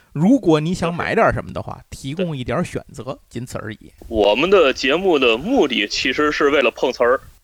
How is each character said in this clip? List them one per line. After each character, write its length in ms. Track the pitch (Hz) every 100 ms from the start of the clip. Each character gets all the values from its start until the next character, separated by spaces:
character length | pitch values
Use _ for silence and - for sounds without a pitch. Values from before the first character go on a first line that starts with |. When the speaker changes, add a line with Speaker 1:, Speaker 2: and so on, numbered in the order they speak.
| _
Speaker 1:
如 260 | 143 185 269
果 220 | 180 151
你 120 | 156
想 200 | 185 165
买 200 | 175 78
点 200 | 185 156
什 100 | 113
么 80 | 95
的 100 | 90
话， 200 | - - -
提 240 | - 135
供 240 | 160 180 143
一 80 | 117
点 180 | 120
选 180 | 180 - -
择， 260 | - 123 - _
仅 160 | - 127
此 120 | -
而 160 | 104
已。 180 | 110 - _ -
Speaker 2:
我 260 | 113 101
们 160 | 110 170
的 220 | 196 143
节 240 | 127 135 160
目 240 | 190 151
的 180 | 123 113
目 300 | 180 269 151
的 180 | 110 104
其 280 | - 180
实 180 | 165 151
是 180 | 147 143
为 120 | 143
了 100 | 127
碰 220 | - 139
瓷 100 | -
儿。 160 | 120 131 - -